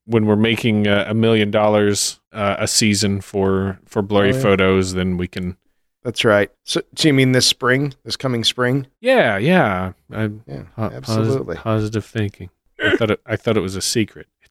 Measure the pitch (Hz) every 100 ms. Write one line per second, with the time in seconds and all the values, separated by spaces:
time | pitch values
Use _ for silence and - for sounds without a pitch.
0 | - 113 107 104 113 113 120 107 104 101
1 | 98 110 113 110 104 107 107 107 104 101
2 | - - _ 107 101 - 107 - 110 101
3 | 104 98 - 101 95 95 98 92 _ 110
4 | 101 101 101 98 104 95 95 95 92 92
5 | 92 90 90 - 90 90 _ _ _ _
6 | 127 - 120 104 101 _ - 170 - -
7 | 156 135 131 127 - - 123 127 143 -
8 | 117 - 131 120 110 - 123 139 131 _
9 | 233 254 139 98 127 185 120 92 92 -
10 | _ 107 107 107 - - - - 107 123
11 | 131 110 110 135 135 85 113 110 107 110
12 | - 113 104 - 92 _ _ - 320 -
13 | 113 104 - 110 - 110 90 95 - 117
14 | 104 - - _ _